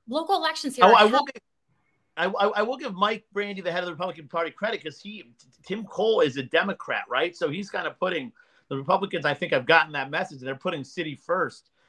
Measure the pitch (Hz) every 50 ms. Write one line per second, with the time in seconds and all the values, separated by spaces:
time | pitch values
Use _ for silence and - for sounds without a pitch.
0 | _ 220 254 311 330 320 392 339 320 311 320 - - 269 - 196 185 202 233 214
1 | 214 220 247 285 277 - - 226 _ _ _ _ _ _ _ _ _ _ _ _
2 | _ _ - 160 175 190 208 190 202 208 208 208 214 233 269 262 311 233 190 175
3 | 202 214 226 - _ _ - 202 208 202 196 190 175 175 165 180 180 175 160 143
4 | 180 185 165 165 151 127 170 165 170 156 - - 202 226 226 - - 156 - -
5 | - 202 214 196 - 120 _ _ - _ _ _ - - 185 226 208 - - -
6 | 214 226 220 190 156 143 123 139 127 120 - 165 190 202 - - - - 120 104
7 | 92 - 120 131 160 180 175 - 170 147 180 196 202 - - 185 170 151 - -
8 | 185 185 175 151 127 117 - _ _ _ _ _ _ - 139 135 139 151 - 180
9 | 196 196 185 165 143 147 175 - 180 156 156 131 120 156 165 165 151 156 151 143
10 | 135 139 151 160 143 - 147 131 127 135 135 131 - 185 165 143 131 - - 175
11 | 160 156 131 - _ - 175 185 160 - - - _ _ _ _ _